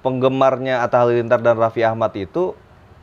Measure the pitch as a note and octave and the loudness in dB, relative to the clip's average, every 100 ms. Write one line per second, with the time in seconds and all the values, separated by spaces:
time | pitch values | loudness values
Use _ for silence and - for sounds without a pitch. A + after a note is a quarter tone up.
0 | C3 C3 C3 C3+ C3+ B2+ C3 B2+ A#2+ B2 | -6 0 0 2 2 0 -2 -2 0 2
1 | A#2+ A#2+ A#2 A#2+ A#2 A2+ A2+ A#2 A2+ A2+ | 2 2 0 0 2 2 0 0 -2 0
2 | G#2+ G#2 F#2+ E3 F3+ - _ - - - | -4 -4 -8 -4 -6 -8 _ -20 -20 -20